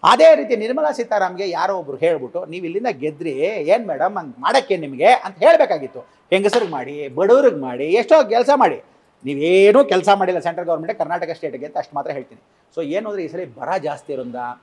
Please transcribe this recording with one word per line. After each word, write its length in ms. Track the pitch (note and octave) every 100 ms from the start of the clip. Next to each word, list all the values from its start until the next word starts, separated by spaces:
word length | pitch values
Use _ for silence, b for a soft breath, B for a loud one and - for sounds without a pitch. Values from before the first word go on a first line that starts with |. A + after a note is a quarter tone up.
ಅದೇ 320 | - A#3+ D#4+ D4+
ರೀತಿ 200 | B3+ A#3
ನಿರ್ಮಲಾ 360 | A3 C4 D4+
ಸೀತಾರಾಮ್ಗೆ 580 | C4+ A#3 G#3+ F#3 F3+ G3
ಯಾರೋ 280 | E3 F#3 F#3+
ಒಬ್ರು 200 | D3+ C3+
ಹೇಳ್ಬಿಟ್ಟು, 480 | D#3+ D#3+ B2+ E3+ F3+
"ನೀವು 200 | E3+ F3
ಇಲ್ಲಿಂದ 220 | F3 A#3+
ಗೆದ್ರಿ, 400 | D3 D3 D3 E3 C3+
ಏನ್ 480 | E3 G#3+ D3+ A3 A3
ಮೇಡಮ್ 300 | C#3 D#3+ G#3
ಹಂಗ್ 180 | D#3 -
ಮಾಡಕ್ಕೆ 380 | F3+ C4+ - F#3
ನಿಮಗೆ?" 280 | D3+ C3 F3+
ಅಂತ 320 | B3+ - F#3+
ಹೇಳ್ಬೇಕಾಗಿತ್ತು. 600 | A#3+ E4 C#4 E3+ C3+ B2+ - b b
ಹೆಂಗಸರಿಗೆ 400 | F#3+ G3+ A#3+ G#3
ಮಾಡಿ, 360 | D3 B2+ D3 C#3+
ಬಡವ್ರಿಗೆ 480 | C3 G3 B3 C#4 D#3+
ಮಾಡಿ, 300 | C3 B2 D3
ಎಷ್ಟೋ 440 | G3+ A#3 D#4 A#3
ಕೆಲಸ 200 | A3+ B3 C#4+
ಮಾಡಿ. 280 | G#3+ B2 - _ _ _ C3
ನೀವೇನೂ 580 | C#3+ D#3+ F#3 G3 G3
ಕೆಲಸ 260 | F#3 F#3 F#3+ G3+
ಮಾಡಿಲ್ಲ 240 | F#3+ F3+
ಸೆಂಟ್ರಲ್ 280 | F3 E3+ F3
ಗವರ್ನಮೆಂಟ್, 320 | D#3+ D#3+ A3
ಕರ್ನಾಟಕ 300 | D#3 E3+ D#3+
ಸ್ಟೇಟ್‌ಗೆ 320 | E3 D#3 C3 C#3+
ಅಂತ 120 | D3
ಅಷ್ಟು 180 | C#3 C#3+
ಮಾತ್ರ 160 | C#3+
ಹೇಳ್ತೀನಿ. 300 | C#3 B2+ - _ _ _ -
So 80 | D#3
ಏನು 240 | F3 A3
ಅಂದ್ರೆ, 160 | G#3 D#3+
ಈ 20 |
ಸಲ 120 | E3 E3+ A#2
ಬರ 180 | B2 F#3
ಜಾಸ್ತಿ 360 | D#3 C#3+ -
ಇರೋದ್ರಿಂದ 220 | C#3 B2 A#2+ B2 B2